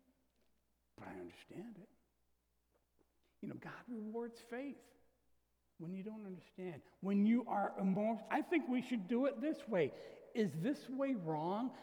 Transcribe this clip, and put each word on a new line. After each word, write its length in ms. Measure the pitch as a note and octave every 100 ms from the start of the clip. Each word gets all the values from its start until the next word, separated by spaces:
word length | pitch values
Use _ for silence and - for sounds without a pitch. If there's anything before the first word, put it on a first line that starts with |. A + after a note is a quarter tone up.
| _ _ _ _ _ _ _ _ _ -
but 100 | G2
I 40 |
understand 640 | F#2+ F2 - - - A#3 G3+
it. 120 | G3+ _ _ _ _ _ _ _ _ _ _ _ _ _ _ _
You 80 | G#3+
know, 60 | -
God 120 | D#3+ - -
rewards 500 | A#3 G#3+ A#3 A#3 A#3 -
faith 280 | A#3+ C#4 G3+ - _ _ _ _ _ _ _ _ _
when 140 | E3
you 100 | F#3+
don't 220 | G3 A3 G3+
understand, 560 | F3+ - - F#3 - - _
when 260 | F#3+ G3+ G#3
you 200 | A#3+ -
are 260 | G3+ G3 -
emo-, 400 | F#3+ F#3+ G#3+ A3 -
I 120 | C#4
think 260 | - E4+ A#3+
we 120 | B3
should 260 | B3 B3 F3
do 180 | A#3+ C#4
it 160 | A3+
this 160 | D4 - -
way. 240 | G3 C#3 - - - - -
Is 160 | G3+ D#3
this 160 | G3+ D4 -
way 260 | C4 C#4 A#3+
wrong? 560 | D#3+ D#3 E3 G#3 B3+ -